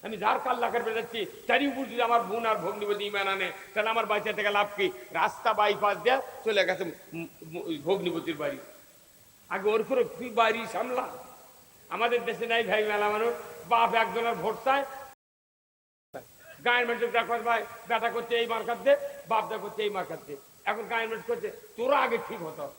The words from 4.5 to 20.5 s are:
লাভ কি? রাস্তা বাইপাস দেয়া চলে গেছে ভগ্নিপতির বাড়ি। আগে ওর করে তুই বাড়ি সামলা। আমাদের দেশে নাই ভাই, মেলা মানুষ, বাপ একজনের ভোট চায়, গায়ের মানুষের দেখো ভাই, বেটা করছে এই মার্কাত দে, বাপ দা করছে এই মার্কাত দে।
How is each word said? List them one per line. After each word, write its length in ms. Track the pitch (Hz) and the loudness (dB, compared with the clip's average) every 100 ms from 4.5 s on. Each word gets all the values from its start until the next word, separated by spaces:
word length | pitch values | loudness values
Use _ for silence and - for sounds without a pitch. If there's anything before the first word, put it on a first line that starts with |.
লাভ 180 | 202 208 - | 2 2 2
কি? 100 | 190 - - 165 | 0 0 -6 0
রাস্তা 300 | 202 - 240 | 0 2 0
বাইপাস 440 | 208 208 202 202 185 | 4 4 4 2 2
দেয়া 140 | 208 262 - - | 2 2 0 -6
চলে 180 | 220 208 180 | 0 2 2
গেছে 160 | 180 180 - - 165 165 - 160 170 165 156 147 | 0 -4 -8 -12 -10 -10 -12 -12 -10 -6 -4 0
ভগ্নিপতির 500 | 190 175 160 165 147 | 0 0 -4 -4 -4
বাড়ি। 160 | 147 135 - - - - _ _ - _ - | -4 -6 -12 -20 -20 -20 _ _ -20 _ -8
আগে 160 | 190 202 | 0 2
ওর 140 | 220 220 | 2 2
করে 140 | 262 | 2
তুই 240 | 233 - 247 214 | 2 -2 -4 2
বাড়ি 220 | 226 226 - | 4 2 -2
সামলা। 320 | 180 247 254 254 - - - - - - - - | -4 -2 -2 -4 -10 -16 -20 -20 -20 -20 -20 -10
আমাদের 300 | 180 233 240 208 | -2 2 2 0
দেশে 180 | 180 226 | -4 0
নাই 100 | 226 208 | 0 2
ভাই, 120 | 214 214 | 2 2
মেলা 180 | 208 208 | 2 0
মানুষ, 180 | 208 233 233 - - 170 | 2 0 -2 -10 -16 2
বাপ 180 | 233 233 | 4 6
একজনের 420 | 226 220 220 233 233 | 4 2 0 -2 0
ভোট 140 | 190 214 | -2 0
চায়, 200 | 262 269 269 - - - _ _ _ _ _ _ _ _ _ 135 - - - - | 2 2 0 -10 -16 -20 _ _ _ _ _ _ _ _ _ -16 -16 -20 -20 -2
গায়ের 220 | 151 247 240 | 2 4 2
মানুষের 220 | 233 233 233 | 0 2 2
দেখো 180 | 226 233 226 | 2 0 2
ভাই, 120 | 226 208 - - | 0 0 -12 -2
বেটা 200 | 226 240 | 0 0
করছে 200 | 214 233 233 | -2 0 0
এই 60 | 233 | 0
মার্কাত 320 | 226 214 226 262 | -2 -2 0 4
দে, 60 | 285 - - - | 4 2 -10 0
বাপ 160 | 220 214 | 0 0
দা 60 | 214 | -6
করছে 180 | 202 - | -6 -4
এই 100 | 208 190 | -2 -2
মার্কাত 240 | 175 160 - | -6 -8 -10
দে। 80 | 143 - | -14 -16